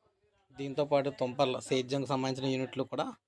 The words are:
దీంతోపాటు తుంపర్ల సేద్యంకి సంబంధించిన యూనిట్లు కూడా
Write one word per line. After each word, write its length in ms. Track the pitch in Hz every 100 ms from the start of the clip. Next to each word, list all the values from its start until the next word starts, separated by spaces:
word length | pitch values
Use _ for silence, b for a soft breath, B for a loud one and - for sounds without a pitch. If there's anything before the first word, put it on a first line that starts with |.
| _ _ _ _ _ 131
దీంతోపాటు 540 | 139 135 143 143 135
తుంపర్ల 480 | 135 127 123 135 123
సేద్యంకి 500 | - 131 127 139 127
సంబంధించిన 420 | 135 131 131 135
యూనిట్లు 320 | 131 131 -
కూడా 320 | 123 131 202 226